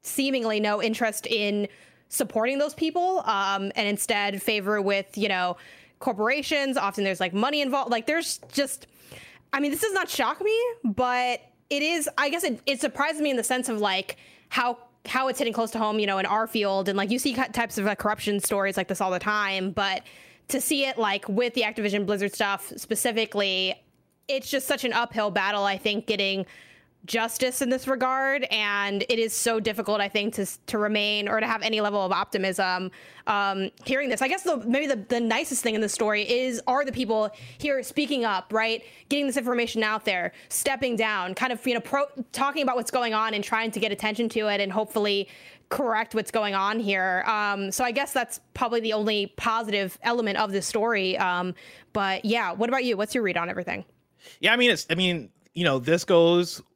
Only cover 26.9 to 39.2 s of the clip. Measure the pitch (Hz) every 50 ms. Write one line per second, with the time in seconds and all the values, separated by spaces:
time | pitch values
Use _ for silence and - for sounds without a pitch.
26.9 | _ _ - 175 - 226 226 233 - - 254 254 254 - 277 240 254 262 - 262
27.9 | 269 247 254 254 262 262 269 269 269 285 254 - - 220 214 208 202 202 202 202
28.9 | 202 202 196 - 247 226 226 220 - - - 233 226 220 208 226 214 214 208 202
29.9 | 208 208 202 196 - 214 202 226 220 - 196 185 - - _ - - 214 208 208
30.9 | 214 208 208 208 208 208 202 202 - 220 220 233 226 220 - 220 220 214 208 208
31.9 | 202 208 190 185 180 170 202 - - 202 190 190 185 185 196 185 180 180 190 185
32.9 | - - - - - - - - 208 202 202 196 196 190 190 190 _ - - -
33.9 | 262 262 285 262 240 202 262 262 330 381 - 359 320 254 220 226 240 277 302 285
34.9 | 277 214 190 - 247 233 233 226 220 240 320 - 277 - - 233 220 214 220 202
35.9 | - - 226 214 208 208 208 - 240 247 254 254 240 226 - - 247 269 285 269
36.9 | 247 233 254 202 226 220 214 208 214 - - - - - - 294 277 262 240 -
37.9 | - 294 294 - 285 262 233 220 202 185 - - 214 220 220 226 226 220 - -
38.9 | - - - _ 285 285